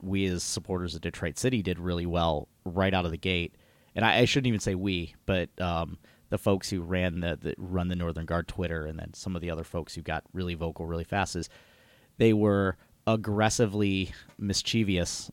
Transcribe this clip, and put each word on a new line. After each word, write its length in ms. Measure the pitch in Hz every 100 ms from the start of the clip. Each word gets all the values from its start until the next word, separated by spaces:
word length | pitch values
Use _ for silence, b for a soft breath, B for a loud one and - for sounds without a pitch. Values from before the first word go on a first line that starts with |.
we 240 | 95 98 95
as 140 | 90
supporters 540 | - - 87 92 90 80
of 60 |
Detroit 360 | 85 - 87 73
City 240 | 127 127
did 180 | 90 82
really 260 | 90 87 87
well 420 | 85 82 76 - _
right 300 | 92 87 95
out 100 | 95
of 80 | 87
the 60 | 80
gate, 380 | 92 90 85 - b b b
and 120 | - 110
I, 140 | 98
I 60 | 123
shouldn't 220 | 143 127
even 140 | 107
say 140 | - 92
we, 400 | 98 92 82 - -
but, 240 | 95 87 -
um, 360 | 90 82 82 85 b b _
the 100 | 104
folks 320 | - 98 -
who 100 | 95
ran 380 | 85 92 90 85
the, 180 | 85 76
the, 140 | 82 -
run 300 | 90 92 90
the 80 | 90
Northern 300 | 85 82 82
Guard 220 | 85 82
Twitter 380 | - 85 82 78
and 100 | 80
then 160 | 80
some 220 | - - 90
of 80 |
the 80 | 85
other 120 | 80
folks 300 | 82 87 76
who 80 | -
got 220 | 80 78 -
really 220 | 92 90 85
vocal 300 | 85 80 82
really 160 | 85
fast 320 | 82 98 95 87
is 140 | 80 b b b b b b -
they 160 | 113
were 440 | 107 104 101 95 - b _ -
aggressively 1080 | 113 110 104 110 - 110 104 101 95 92 B B -
mischievous 920 | 101 95 - 113 104 92 85 - -